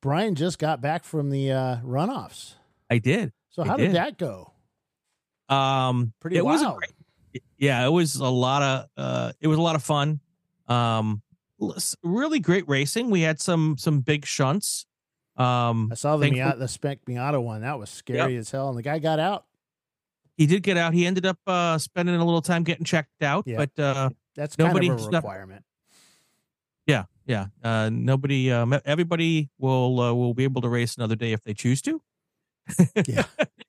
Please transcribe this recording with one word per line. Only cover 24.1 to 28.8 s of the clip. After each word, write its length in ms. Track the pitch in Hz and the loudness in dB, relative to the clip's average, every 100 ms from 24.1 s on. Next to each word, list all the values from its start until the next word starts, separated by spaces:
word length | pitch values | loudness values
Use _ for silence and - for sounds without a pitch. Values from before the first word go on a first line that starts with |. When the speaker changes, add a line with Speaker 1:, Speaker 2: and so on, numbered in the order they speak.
| - _ - | -4 _ -10
Speaker 1:
That's 220 | 147 - | -6 2
Speaker 2:
nobody 300 | 165 185 180 | 2 4 2
Speaker 1:
kind 120 | 123 | 0
of 60 | 107 | -2
a 40 | |
Speaker 2:
snuck 140 | 165 | -2
Speaker 1:
requirement. 400 | 107 95 95 101 _ _ _ _ _ _ _ _ _ _ _ _ - | -4 -10 -14 -18 _ _ _ _ _ _ _ _ _ _ _ _ -2
Speaker 2:
Yeah, 180 | 127 92 _ - | 0 -2 _ -6
yeah. 220 | 110 98 - | -4 -4 -8
Uh, 260 | 117 113 110 | -2 0 0
nobody, 580 | 117 123 135 139 135 131 | -2 0 0 0 0 2
um, 260 | 120 117 139 | 2 2 0